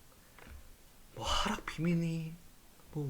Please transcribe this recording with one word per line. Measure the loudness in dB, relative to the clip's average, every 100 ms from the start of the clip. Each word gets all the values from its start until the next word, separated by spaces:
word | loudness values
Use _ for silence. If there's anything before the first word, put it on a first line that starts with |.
| -20 -20 -20 -18 -16 -14 -14 -18 -20 -20 -14
뭐 | -4
하락 | 2 4 4 2 -2
비미니 | 0 4 4 4 0 -2 -8 -14 -20 -20 -20 -8
뭐 | -4